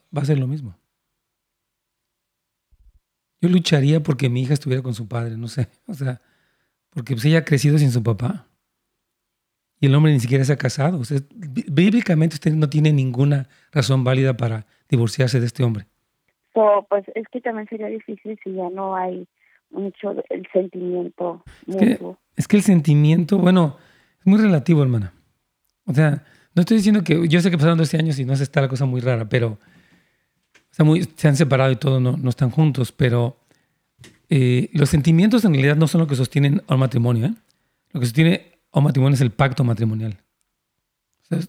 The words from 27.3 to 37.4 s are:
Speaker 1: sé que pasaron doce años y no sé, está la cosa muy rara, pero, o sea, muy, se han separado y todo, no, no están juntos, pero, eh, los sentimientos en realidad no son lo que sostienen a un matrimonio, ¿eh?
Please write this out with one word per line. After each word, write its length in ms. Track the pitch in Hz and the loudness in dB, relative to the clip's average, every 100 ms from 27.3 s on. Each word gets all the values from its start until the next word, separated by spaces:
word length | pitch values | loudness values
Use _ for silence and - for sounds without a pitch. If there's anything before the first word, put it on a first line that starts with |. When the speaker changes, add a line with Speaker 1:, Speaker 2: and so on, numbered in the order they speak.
| 170 | 2
Speaker 1:
sé 100 | 180 | 2
que 60 | 170 | 2
pasaron 200 | 156 165 | 2 2
doce 200 | 160 160 | 0 0
años 200 | 160 139 | -2 -2
y 80 | 127 | -2
no 100 | 135 | -2
sé, 60 | |
está 200 | 139 151 | -2 -2
la 80 | 135 | -2
cosa 160 | 131 139 | -2 -2
muy 160 | 127 | -2
rara, 280 | 120 120 113 | -2 -2 -2
pero, 200 | 131 117 | -2 -2
o 100 | 107 _ _ _ _ _ _ _ _ _ _ _ | -4 _ _ _ _ _ _ _ _ _ _ _
sea, 120 | - 151 | 0 2
muy, 180 | 160 | 2
se 240 | 180 - 156 | 0 0 2
han 80 | 135 | 2
separado 360 | 147 135 135 | 2 2 2
y 40 | 127 | 0
todo, 240 | 143 131 | 0 0
no, 180 | 127 131 | 0 -2
no 120 | 127 | -4
están 180 | 120 127 | -2 0
juntos, 420 | 131 156 131 117 | 2 0 0 -4
pero, 460 | - 127 120 120 - _ _ _ _ _ _ - _ - | -2 0 2 -2 -6 _ _ _ _ _ _ -20 _ -2
eh, 400 | 147 127 123 - | 2 2 2 -2
los 160 | - 143 | -2 0
sentimientos 560 | 160 151 165 208 233 214 | 2 4 4 4 4 2
en 80 | |
realidad 220 | 143 135 147 | 2 2 2
no 100 | 160 | 2
son 140 | 175 | 2
lo 60 | 160 | 0
que 80 | 135 | 0
sostienen 480 | 127 143 143 147 - | -2 0 2 0 0
a 60 | |
un 60 | 131 | 0
matrimonio, 460 | 131 127 117 120 127 | 0 0 0 0 -2
¿eh? 60 | 226 | -6